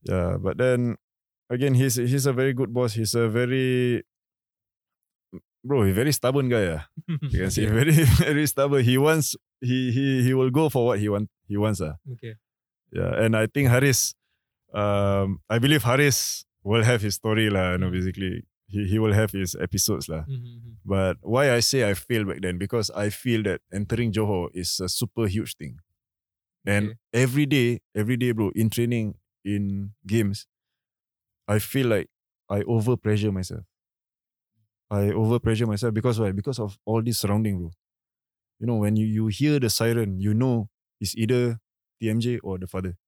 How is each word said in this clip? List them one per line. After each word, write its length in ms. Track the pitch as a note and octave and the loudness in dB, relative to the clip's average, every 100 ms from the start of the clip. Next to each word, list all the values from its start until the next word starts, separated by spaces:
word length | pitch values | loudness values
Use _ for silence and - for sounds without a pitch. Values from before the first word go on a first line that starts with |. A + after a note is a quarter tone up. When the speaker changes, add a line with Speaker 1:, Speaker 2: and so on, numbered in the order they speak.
Speaker 1:
Yeah, 400 | - F#2 F2 F#2 | -2 -2 -2 -2
but 160 | F#2+ - | -4 0
then, 400 | B2+ B2 A#2+ G#2+ _ _ _ _ _ | 0 2 0 -4 _ _ _ _ _
again, 240 | B2 C#3+ B2 | -2 2 2
he's, 200 | C3+ A#2+ | 2 0
he's 240 | A#2+ C#3 | -2 0
a 80 | C3+ | 0
very 240 | B2+ C3+ B2+ | 0 0 0
good 160 | B2+ | -2
boss. 240 | A#2 B2 G#2+ | 0 -2 -2
He's 160 | A2 | -2
a 140 | A#2+ A#2 | 0 0
very, 720 | A2 B2 C3 C3 B2+ B2 A#2 - _ _ _ _ _ _ _ _ _ _ _ _ F2 _ _ | 0 0 0 0 0 0 -2 -6 _ _ _ _ _ _ _ _ _ _ _ _ -20 _ _
bro, 200 | B2+ C#3 | -2 2
he's 100 | G2 | 4
very 180 | F#2+ C#3+ | 4 0
stubborn 360 | C#3 B2 C#3 B2+ | 0 0 0 2
guy, 240 | A#2+ F#2 | 2 0
ah. 160 | D#2+ - - - | -2 -8 -16 -8
You 380 | D#3 C#3+ E2+ | -6 -2 -2
can 60 | F#2+ | -2
see, 160 | - G#2+ | 0 0
Speaker 2:
<laughs> 140 | A2 | 2
Speaker 1:
very, 120 | D3 | 4
<laughs> 240 | D#3 D3+ - | 6 6 6
very 300 | E3 D3 D3+ | 4 2 0
stubborn. 360 | - C#3 C#3 | 0 2 4
He 120 | A#2+ C3 | 4 4
wants, 400 | D3 D#3+ C#3+ - _ _ | 4 4 0 -6 _ _
he, 320 | B2 B2+ B2+ | -4 -2 0
he, 300 | A#2+ C#3 C3+ | 0 0 2
he 100 | B2 | 2
will 160 | C3 C3 | 4 2
go 180 | C3+ D#3+ | 2 2
for 180 | C3+ A#2+ | 2 2
what 120 | G#2 | 2
he 80 | G#2 | 0
want, 200 | G2+ G#2 _ _ | -2 -4 _ _
he 100 | G2+ | -2
wants, 240 | G#2+ G2 | 0 0
ah. 160 | D#2+ D2+ - A#2+ | -4 -8 -14 -16
Speaker 2:
Okay. 200 | A#2 A2 _ _ _ _ _ | -16 -18 _ _ _ _ _
Speaker 1:
Yeah, 200 | F2 F2+ - | -4 -4 0
and 160 | A2+ A2 | 2 2
I 100 | A2 | 0
think 220 | C#3+ C#3 | 2 2
Haris, 460 | B2 C#3 A#2+ - - _ _ _ _ _ | 4 4 2 -2 -6 _ _ _ _ _
um, 680 | G#2 G#2 G2+ G2+ G2 G2 F#2 _ | -4 0 2 2 2 0 -4 _
I 80 | A2+ | 0
believe 240 | C3 D3+ | 4 2
Haris 600 | A#2+ C3 C#3+ C3 - - - _ | 2 4 4 2 -4 -8 -14 _
will 180 | G2 A2+ | 0 2
have 200 | A2+ A#2+ | 4 2
his 120 | G#2 - | 0 -4
story 340 | A2 A2 G#2+ | -2 0 2
lah, 220 | G2 F#2 | 2 0
you 60 | F2+ | 0
know, 120 | F#2 | -2
Speaker 2:
Mm. 60 | F2+ | -2
Speaker 1:
basically. 440 | F#2 F#2 F#2+ E2+ - _ _ | -4 -4 -6 -6 -12 _ _
He, 140 | G2 G2 | -6 -2
he 120 | G#2+ | 2
will 100 | A2 | 4
have 200 | G#2 G#2+ | 4 2
his 240 | G2 F#2 - | 0 -6 -4
episodes 500 | F2 F#2+ - F#2 - | -4 -2 0 -2 -4
lah. 140 | D#2+ D#2+ | -8 -8
Speaker 2:
Mm-hmm, 160 | C3 A#2+ | -10 -12
mm-hmm. 260 | A#2+ A#2 A2+ G2 | -18 -20 -16 -2
Speaker 1:
But 320 | G2 F#2+ E2 - | 0 0 -2 -2
why 240 | A#2 C#3+ | 2 4
I 60 | A#2+ | 4
say 240 | A#2 C3+ | 2 2
I 80 | G#2+ | 2
failed 360 | G2 - A#2 G2+ | 0 -2 -2 -2
back 120 | C#2+ | -4
then, 160 | F#2 F2+ | -4 -4
because 320 | G2 A#2+ G#2 | -4 -2 -4
I 160 | - G#2 | -2 -4
feel 320 | - B2+ A2+ | -4 -2 -2
that 180 | G#2 E2+ _ | 0 -4 _
entering 380 | F#2+ G#2 A2+ A#2 G2+ | -8 -4 -2 -2 -2
Johor 320 | G#2 G2 E2+ | -2 -2 -4
is 240 | F2 F2 - | -6 -6 -6
a 80 | F#2 | -4
super 380 | - A#2+ - A2 | -4 -6 -2 -2
huge 300 | G2 C#2+ - | -2 -6 -10
thing. 220 | D2+ A#1+ _ _ _ _ _ _ _ _ | -14 -16 _ _ _ _ _ _ _ _
And 320 | - G2+ G#2 A#2 | -2 -2 -2 -8
Speaker 2:
Okay. 0 | _ | _
Speaker 1:
every 340 | A#2 B2+ C3+ D3 | 0 2 2 2
day, 360 | C#3 A#2+ A#2+ _ G#2 | 2 2 -2 _ -4
every 180 | G#2+ B2+ | -2 0
day, 140 | B2 | 0
bro, 160 | A2 G2+ - | 0 -2 0
in 140 | A2+ | 0
training, 500 | - A#2+ A#2+ G#2+ - _ _ | 0 -2 -2 -4 -8 _ _
in 480 | G2 G#2 G2+ G2 G2 G#2+ G2 | -6 -4 -2 -4 -8 -14 -2
games, 400 | A2 G#2 G2+ - _ _ _ _ _ _ _ _ _ - | 0 0 -4 -12 _ _ _ _ _ _ _ _ _ -2
I 100 | G#2 | -2
feel 280 | - C#3+ B2 | 0 0 2
like 200 | G#2+ - _ _ _ _ | 0 -2 _ _ _ _
I 140 | G2+ | -4
overpressure 720 | G2+ A2+ A2 B2 G#2+ G#2 G#2 | 0 0 2 0 0 0 0
myself. 320 | F#2+ F#2 E2 F2+ _ _ _ _ _ _ _ _ _ _ _ _ | -2 -6 -10 -14 _ _ _ _ _ _ _ _ _ _ _ _
I 240 | G#2 G2+ | 0 0
overpressure 520 | F#2 A2 A#2+ A2+ A2 A#2 | 2 2 2 0 0 0
myself 260 | G#2 A#2+ | 0 -2
because 240 | A2 B2+ A2+ | 0 0 0
why? 140 | G#2+ | 0
Because 260 | G2 A#2+ A#2+ | -2 -4 -6
of 200 | G#2+ G2 | -8 -8
all 180 | - A2+ | -2 0
this 160 | A2+ A2 | 0 -2
surrounding, 400 | G2+ G#2 A2 F#2+ | 0 0 0 -4
bro. 120 | E2+ - _ _ _ _ _ _ _ _ | -8 -12 _ _ _ _ _ _ _ _
You 80 | A#2 | -2
know, 100 | A2+ | 0
when 200 | G#2 G#2+ | 2 2
you, 100 | A2 | 0
you 200 | G#2+ A2 | 0 -2
hear 300 | G2 D3 D3 | 0 2 2
the 120 | A#2+ | 2
siren, 500 | - A#2 A#2 G#2+ F#2 | 2 0 2 -2 -2
you 140 | G2+ | 0
know 340 | G#2+ C3 A#2+ G#2 _ _ _ | 2 2 0 -2 _ _ _
it's 160 | G2 - | -8 -2
either 420 | A2 B2 B2 A2+ _ _ _ _ | 0 2 0 -4 _ _ _ _
T 100 | A2+ | -2
M 100 | A2 | 0
J 180 | A#2 A#2 | 0 -4
or 200 | - F#2 | -6 -8
the 80 | F#2 | -8
father. 300 | F#2+ F#2 F2 | -6 -8 -10